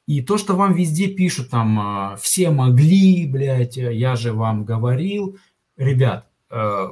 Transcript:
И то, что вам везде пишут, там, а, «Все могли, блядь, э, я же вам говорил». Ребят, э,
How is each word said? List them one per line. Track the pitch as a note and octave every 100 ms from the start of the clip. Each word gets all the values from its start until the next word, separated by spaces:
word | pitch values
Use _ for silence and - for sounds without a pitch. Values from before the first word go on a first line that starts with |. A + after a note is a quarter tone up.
| -
И | D3
то, | B2 G#3
что | G#3 F#3+
вам | G3
везде | E3+ E3+ D3+ G3
пишут, | F#3+ F3+ - B2
там, | B2 A2 G#2+
а, | G2+ G2+ G2 G2+
«Все | - - F3
могли, | D3 B2+ B2 D#3 G3 F#3+ F3+ D#3
блядь, | C3+ C3+ C3 A#2+ C3
э, | B2 A2+
я | B2+ A#2+
же | A#2
вам | A2 A2+ G#2+
говорил». | G#2 A2+ B2 B2+ F#3 G3+ G3 G3 _ _ _ -
Ребят, | C3+ B2+ B2+ F#2+ - _ _
э, | A2+ G#2+ G2+ F#2+